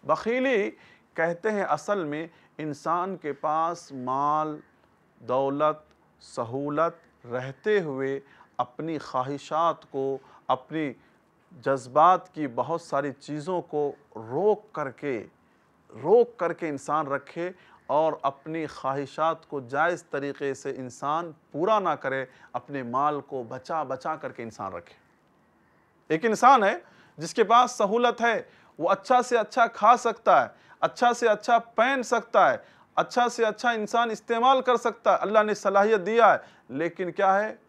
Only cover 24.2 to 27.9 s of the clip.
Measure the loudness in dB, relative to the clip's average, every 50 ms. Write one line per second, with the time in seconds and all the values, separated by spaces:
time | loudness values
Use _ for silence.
24.2 | -8 -12 -10 -10 -12 -12 -10 -10 -10 -10 -10 -12 -16 -16 -20 _ _ _ _ _
25.2 | _ _ _ _ _ _ _ _ _ _ _ _ _ _ _ _ _ _ -4 0
26.2 | 0 0 0 4 6 6 6 6 4 2 0 -2 -10 _ _ _ -20 _ _ -14
27.2 | -12 -8 0 0 2 4 6 4 4 2 0 -2 -2 0